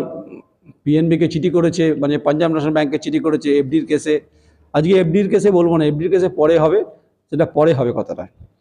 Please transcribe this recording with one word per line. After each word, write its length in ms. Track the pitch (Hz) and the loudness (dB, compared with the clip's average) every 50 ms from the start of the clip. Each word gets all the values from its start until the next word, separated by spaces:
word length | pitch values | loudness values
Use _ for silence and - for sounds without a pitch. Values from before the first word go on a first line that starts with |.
| 143 - - - - - - - - _ _ _ _ - - _ _ | -2 -4 -8 -14 -16 -16 -20 -20 -20 _ _ _ _ -20 -20 _ _
পিএনবি-কে 440 | 143 147 156 170 165 165 147 170 160 | 0 0 2 2 2 2 0 0 0
চিঠি 220 | - 160 143 180 | 0 -2 -2 0
করেছে, 440 | 151 175 170 165 160 180 165 160 151 | 0 0 0 0 0 0 0 0 0
মানে 240 | 131 143 143 147 143 | 0 -2 -2 -2 -2
পাঞ্জাব 320 | - 151 147 151 170 165 | 0 -2 0 0 0 0
ন্যাশনাল 240 | 160 156 143 156 156 | 0 -2 -2 0 0
ব্যাংকে 240 | 156 156 139 143 147 | 0 0 -2 -2 -6
চিঠি 200 | - 151 147 151 | -4 -4 -4 -2
করেছে 400 | 131 160 151 135 120 147 143 143 | 0 -2 -2 -2 0 0 0 0
এফডির 280 | 139 131 147 160 147 | 0 0 -2 -2 0
কেসে। 340 | - 151 143 - 151 151 143 - _ _ _ _ _ _ _ _ _ | -2 -2 -2 -2 -2 -2 -2 -4 _ _ _ _ _ _ _ _ _
আজকে 200 | - 147 156 175 | -2 -2 2 2
এফডির 360 | 196 185 180 160 160 202 202 190 | 2 2 2 2 2 0 0 0
কেসে 220 | 220 196 190 208 | 0 2 2 2
বলবো 260 | 190 175 170 170 170 | 4 4 4 4 2
না, 80 | 165 156 | 2 2
এফডির 260 | 151 151 147 165 185 | 0 0 -2 -2 0
কেসে 180 | 185 185 185 180 | 0 0 0 0
পরে 300 | 180 - 151 156 170 160 | 0 2 2 4 4 4
হবে, 260 | 151 160 175 214 - - - - _ _ _ _ _ _ | 2 2 2 0 -2 -4 -10 -20 _ _ _ _ _ _
সেটা 160 | 156 147 160 | -2 -2 -2
পরে 260 | - - 143 151 165 | 0 0 2 2 2
হবে 200 | 160 127 127 120 113 | 2 2 0 -2 -2
কথাটা। 300 | 117 104 - 120 - 95 - _ _ - - _ _ | -4 -6 -6 -10 -12 -12 -16 _ _ -20 -20 _ _